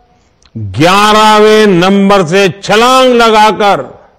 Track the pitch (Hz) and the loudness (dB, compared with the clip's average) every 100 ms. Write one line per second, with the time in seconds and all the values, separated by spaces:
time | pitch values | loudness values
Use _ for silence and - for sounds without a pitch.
0 | _ _ _ _ _ 113 104 98 160 196 | _ _ _ _ _ -14 -10 -4 0 0
1 | 208 214 214 214 214 214 214 175 185 196 | 0 2 2 2 2 2 2 0 0 0
2 | 196 202 165 190 196 - - 202 247 262 | 0 0 0 -2 -2 -4 -4 -2 0 2
3 | 254 240 226 214 214 180 202 175 120 - | 2 0 0 2 0 0 -2 -2 -6 -18
4 | - | -20